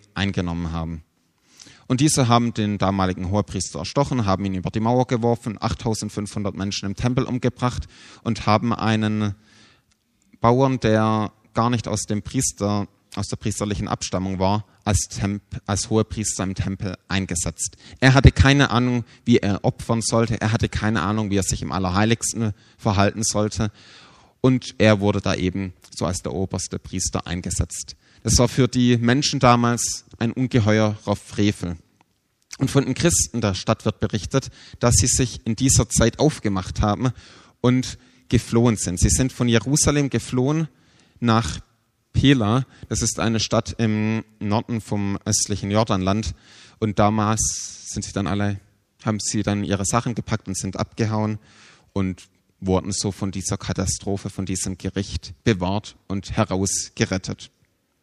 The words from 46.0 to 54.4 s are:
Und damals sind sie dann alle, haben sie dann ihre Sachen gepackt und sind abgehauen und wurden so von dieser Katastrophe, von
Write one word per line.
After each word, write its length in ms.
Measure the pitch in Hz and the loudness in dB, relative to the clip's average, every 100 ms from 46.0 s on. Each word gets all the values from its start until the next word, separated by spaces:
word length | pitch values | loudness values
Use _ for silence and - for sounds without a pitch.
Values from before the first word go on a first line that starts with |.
| 95 104 107 - _ - - - | 0 0 -2 -8 _ -20 -20 -6
Und 180 | 110 98 | -2 2
damals 880 | 104 110 104 110 - - - - - | 2 2 0 0 -2 -6 -10 -14 -12
sind 180 | 110 | -10
sie 80 | - | -6
dann 140 | 95 90 | -6 -4
alle, 320 | 101 101 98 - _ _ _ | -2 -2 -4 -10 _ _ _
haben 160 | 120 107 | -4 -4
sie 240 | - 107 | -2 -2
dann 180 | 101 101 | -2 -2
ihre 220 | 90 98 | 0 -2
Sachen 320 | 95 117 120 113 | 0 0 -2 -6
gepackt 320 | - 110 - | -4 -6 -6
und 100 | 90 | -8
sind 180 | 95 - | -6 -6
abgehauen 640 | - - 110 107 107 107 _ _ - _ _ | -6 -4 -2 -2 -2 -4 _ _ -20 _ _
und 360 | 98 95 90 - _ _ _ | -4 -4 -6 -14 _ _ _
wurden 320 | 95 92 - | 0 0 0
so 220 | 101 104 | -4 -4
von 180 | - 98 | -4 -6
dieser 280 | 95 - 95 | -6 -6 -6
Katastrophe, 680 | - 98 95 - - 98 101 | -4 -4 -4 -4 -4 -6 -6
von 160 | - | -8